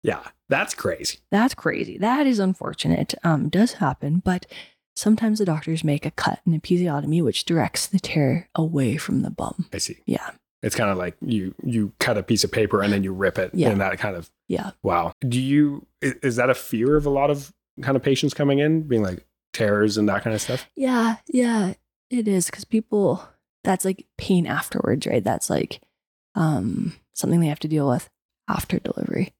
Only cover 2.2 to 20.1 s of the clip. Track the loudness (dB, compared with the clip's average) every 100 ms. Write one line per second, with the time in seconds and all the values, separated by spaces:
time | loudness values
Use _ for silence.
2.2 | 2 4 2 0 -6 -4 0 2 0 -2
3.2 | 2 2 2 2 2 2 -2 -2 -2 0
4.2 | 0 -2 -4 -20 -20 _ _ -4 2 2
5.2 | 2 0 0 0 -2 -2 0 0 -2 -4
6.2 | -4 -2 0 0 2 2 2 0 0 2
7.2 | 2 0 0 0 0 -2 -2 -2 0 2
8.2 | 2 2 -2 -2 0 0 0 0 -2 -2
9.2 | -2 -4 -8 -6 -8 -6 -8 -8 -4 -4
10.2 | -4 -16 _ _ -4 0 0 0 -4 -6
11.2 | -2 -2 -2 -6 -2 0 -2 -2 -2 0
12.2 | 2 0 2 0 2 2 2 2 0 0
13.2 | -2 0 -4 2 2 2 0 -2 -4 -6
14.2 | -12 _ _ -6 -6 -6 0 0 -2 -4
15.2 | -2 -2 2 2 2 0 -14 _ -6 -2
16.2 | -2 0 2 0 0 0 4 2 2 2
17.2 | 2 0 -6 _ _ -8 0 0 2 2
18.2 | 0 0 2 2 2 2 2 0 0 -4
19.2 | _ _ _ -2 2 4 2 4 2